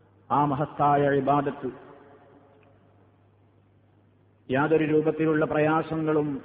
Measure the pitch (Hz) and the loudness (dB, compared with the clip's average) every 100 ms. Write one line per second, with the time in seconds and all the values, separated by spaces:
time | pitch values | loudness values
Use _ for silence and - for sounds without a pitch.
0 | _ _ - 127 147 135 147 - 147 143 | _ _ -2 0 0 0 -4 0 2 4
1 | 143 139 135 143 139 - 127 - - - | 2 0 2 0 0 -6 -10 -12 -20 -20
2 | - - - - _ _ _ _ _ _ | -20 -20 -20 -20 _ _ _ _ _ _
3 | _ _ _ _ _ _ _ _ _ _ | _ _ _ _ _ _ _ _ _ _
4 | _ _ _ _ - 131 156 156 151 156 | _ _ _ _ -4 -2 2 2 2 2
5 | 156 156 160 156 151 151 151 160 156 160 | 0 0 0 0 0 0 2 0 -2 -4
6 | 156 156 147 135 | -2 0 -2 -6